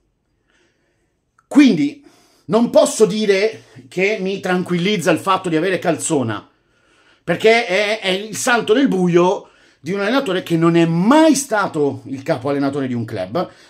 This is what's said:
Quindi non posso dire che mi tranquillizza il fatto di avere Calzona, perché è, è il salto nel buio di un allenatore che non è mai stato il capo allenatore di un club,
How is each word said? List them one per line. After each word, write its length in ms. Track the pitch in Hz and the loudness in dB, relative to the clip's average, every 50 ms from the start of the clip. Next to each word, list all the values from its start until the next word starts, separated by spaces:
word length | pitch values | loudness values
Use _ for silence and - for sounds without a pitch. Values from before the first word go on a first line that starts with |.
| _ _ _ _ _ _ _ _ _ _ _ _ _ _ _ _ _ _ _ _ _ _ _ _ _ _ _ _ _ | _ _ _ _ _ _ _ _ _ _ _ _ _ _ _ _ _ _ _ _ _ _ _ _ _ _ _ _ _
Quindi 580 | _ - 262 294 247 196 151 143 147 - - _ - _ _ _ _ _ _ _ | _ 4 6 6 6 6 4 0 -2 -4 -8 _ -20 _ _ _ _ _ _ _
non 240 | - 170 226 240 196 | -2 0 0 0 4
posso 360 | - 302 285 - - - 220 | 4 4 4 4 2 2 2
dire 580 | 185 196 214 214 196 196 190 202 220 - - - _ _ - - - | 2 2 0 0 0 2 2 0 -2 -4 -8 -14 _ _ -20 -20 -12
che 300 | - 175 190 202 220 196 | -4 -2 -2 -2 -2 -2
mi 200 | 185 190 196 185 | -4 -6 -6 -6
tranquillizza 680 | - 185 180 185 175 - 175 170 170 202 214 180 143 185 | -4 -2 -2 -2 -2 -2 -2 -2 0 0 -2 0 0 0
il 80 | 165 - | 0 0
fatto 300 | - 196 190 185 - 180 | 0 -2 -2 -2 -2 -2
di 80 | 156 | -2
avere 220 | 156 165 196 185 165 | -2 -2 -2 -4 -2
Calzona, 680 | - 185 156 - - - 160 143 123 113 104 98 - _ _ _ _ _ _ _ _ _ _ _ _ _ _ _ _ | -2 -4 -4 -4 -4 -2 -2 -2 -2 -2 -6 -8 -10 _ _ _ _ _ _ _ _ _ _ _ _ _ _ _ _
perché 440 | - 175 170 - 220 226 233 233 | -6 -6 2 4 4 4 4 2
è, 340 | 175 180 196 208 202 220 208 | 0 -2 -2 -2 -2 -4 -4
è 80 | 196 190 | -4 -4
il 280 | 185 196 214 220 202 | -4 -4 -6 -8 -10
salto 380 | - - 254 240 226 190 - 214 | -6 -2 0 0 0 0 0 2
nel 140 | 262 285 208 | 2 2 2
buio 600 | 185 185 180 175 170 170 175 180 202 - - - _ _ _ _ _ _ | 0 0 0 2 2 2 2 2 0 -2 -6 -12 _ _ _ _ _ _
di 120 | - 147 196 | -10 -8 -6
un 80 | 202 | -4
allenatore 420 | 196 208 247 277 269 190 180 185 - | -2 -2 -2 -2 -2 -2 -4 -4 -4
che 140 | - 170 | -2 -2
non 200 | 165 165 170 170 | 2 2 2 4
è 80 | 170 170 | 4 2
mai 500 | 165 165 170 185 220 277 311 320 320 269 | 2 2 0 2 4 4 6 6 4 4
stato 680 | - - - 220 208 190 165 - 156 147 139 123 113 - | 2 -2 -2 -2 -2 -2 -2 -2 -2 -2 -2 -2 -6 -10
il 160 | - 135 131 - | -12 -12 -10 -6
capo 260 | - 160 127 113 147 | -4 -4 -4 -2 -4
allenatore 380 | 143 139 143 139 139 147 135 | -2 -2 -2 -2 -2 -4 -4
di 80 | 123 123 | -4 -4
un 100 | 117 113 | -6 -6
club, 440 | 113 113 98 92 92 113 170 185 - - - - - | -6 -6 -8 -8 -6 -4 -6 -6 -6 -10 -18 -20 -20